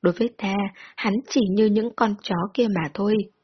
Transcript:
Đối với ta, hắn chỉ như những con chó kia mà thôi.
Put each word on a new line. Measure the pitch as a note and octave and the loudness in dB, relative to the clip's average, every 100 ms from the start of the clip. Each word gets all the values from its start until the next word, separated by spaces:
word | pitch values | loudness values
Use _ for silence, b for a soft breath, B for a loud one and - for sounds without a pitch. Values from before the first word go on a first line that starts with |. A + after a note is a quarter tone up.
Đối | F3+ | 0
với | F3 A#3+ - | 0 -4 -2
ta, | G3 G3 G3 B B B | -4 -2 -4 B B B
hắn | - G#3 - | -2 -2 -2
chỉ | C#4+ G3+ | 0 2
như | G3 A3 | 2 4
những | G#3 A#3 - | 4 0 0
con | A3 G3+ | -2 -2
chó | - F3+ E3+ | -4 -4 -2
kia | - A#3 | 0 0
mà | F#3+ D#3 | 0 -4
thôi. | D3+ G3+ G#3+ G3+ _ | -2 0 0 -2 _